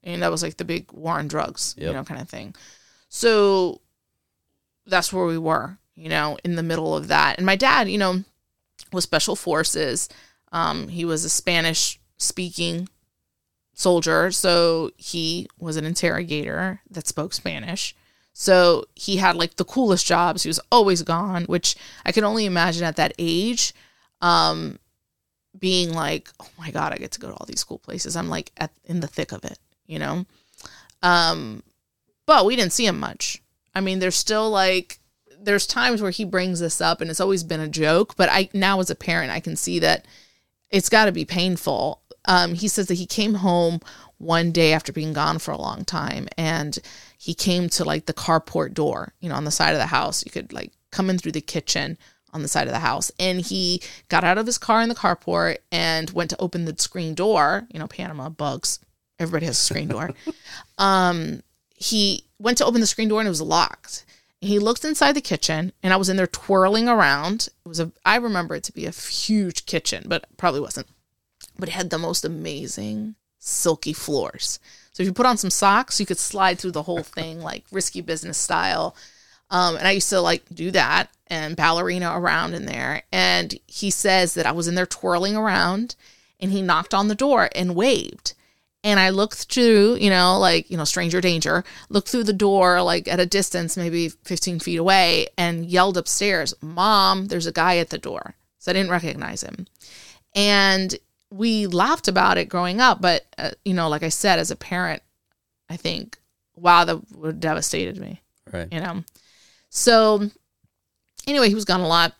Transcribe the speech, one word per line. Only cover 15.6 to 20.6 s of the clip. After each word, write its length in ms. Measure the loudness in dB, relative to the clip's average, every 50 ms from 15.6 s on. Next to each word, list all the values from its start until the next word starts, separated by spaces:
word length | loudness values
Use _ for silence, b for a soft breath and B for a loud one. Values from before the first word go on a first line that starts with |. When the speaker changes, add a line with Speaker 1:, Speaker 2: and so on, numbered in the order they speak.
| -10 -8 -6 -6
Speaker 1:
an 80 | -4
interrogator 960 | -4 -4 -2 -2 -2 -2 -2 -4 -4 -6 -6 -4 -6 -4 -4 -4 -6 -6 -10 _ _
that 160 | -14 -10 -8 -8
spoke 260 | -6 -6 -6 -6 -6
Spanish. 640 | -8 -6 -6 -8 -8 -8 -8 -8 -6 -6 -8 -10 _ _ _ _ _ _ _ _
So 520 | -4 4 6 6 8 8 6 4 4 0 _ _
he 220 | -14 -6 -4 -2 2
had, 180 | 2 2 2
like, 200 | 2 -2 -4 _ -6
the 80 | -6
coolest 400 | -4 0 0 4 4 4 2 2
jobs. 380 | 2 2 2 2 2 0 -2 -4
He 60 | -4
was 100 | -4 -6